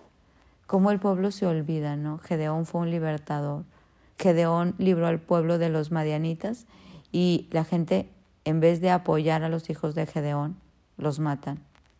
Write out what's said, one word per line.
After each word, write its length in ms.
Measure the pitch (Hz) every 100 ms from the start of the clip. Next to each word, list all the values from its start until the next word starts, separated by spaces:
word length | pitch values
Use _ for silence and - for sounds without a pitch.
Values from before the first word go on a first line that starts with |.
| - _ _ _ _ _ -
Cómo 240 | 196 196
el 80 | 202
pueblo 320 | 202 185 202
se 160 | 196 185
olvida, 480 | 160 151 160 147 147
¿no? 240 | 151 156
Gedeón 480 | - 165 156 160 165
fue 140 | 175
un 100 | 170
libertador. 760 | 170 160 151 151 147 147 147 - _ _ _ _ -
Gedeón 560 | 196 165 165 170 175 -
libró 300 | 190 170 165
al 120 | 165
pueblo 380 | - 175 160 170
de 120 | 165
los 220 | 156 151
madianitas 760 | 165 151 151 165 160 202 240 - - - - -
y 360 | 175 180 175 -
la 140 | 165
gente, 460 | 160 175 165 190 - - _ _ 156
en 140 | 160
vez 200 | 160 170
de 120 | 180
apoyar 520 | 180 175 156 160 160
a 60 | 160
los 200 | 165 165
hijos 260 | 151 156 160
de 100 | 156
Gedeón, 520 | 160 147 143 151 185 - _ _ -
los 220 | 147 143
matan, 400 | 156 143 139 147 - _ _